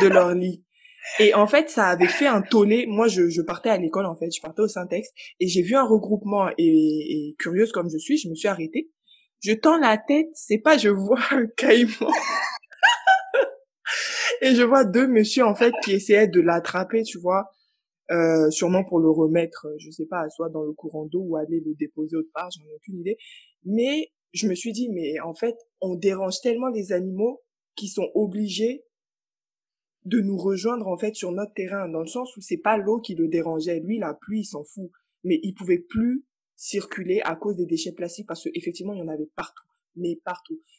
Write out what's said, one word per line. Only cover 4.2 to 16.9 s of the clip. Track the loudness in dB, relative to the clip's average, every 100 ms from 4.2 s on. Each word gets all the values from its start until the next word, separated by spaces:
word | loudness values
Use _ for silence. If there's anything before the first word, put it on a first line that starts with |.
| -8
je | -8
partais | -8 -2
au | -2
Syntex, | -2 -6 -6 -8 -16 -14 -4
et | 0
j'ai | 2
vu | 2
un | 2
regroupement, | 4 4 2 -2 0 0 0 2
et, | 4 6 4 0 -4 -6 -6
et | -8
curieuse | -2 0 0
comme | 0 -4
je | -4
suis, | -2 -2
je | -2
me |
suis | -4 -4
arrêtée. | -4 -6 -6 -8 _ _ _ _ _
Je | -2
tends | 2 4 4
la | 4 2
tête, | 2 0 0
c'est | -6 -2 0
pas, | 4 4
je | 4
vois | 2 2 2 2
un | 0 -2 0
caïman. | 4 6 4 0
<laughs> | -2 -2 -2 -4 -6 -8 _ 0 2 4 4 2 2 0 0 -4 _ _ -8 -6 -6 -4 -4 2
Et | 4
je | 6
vois | 6 6
deux | 6 4 4
messieurs, | 4 4 4 2
en |
fait, | 4 2 2
qui | 0
essayaient | 0 4 6 6
de | 6
l'attraper, | 4 2 -2 -4 -2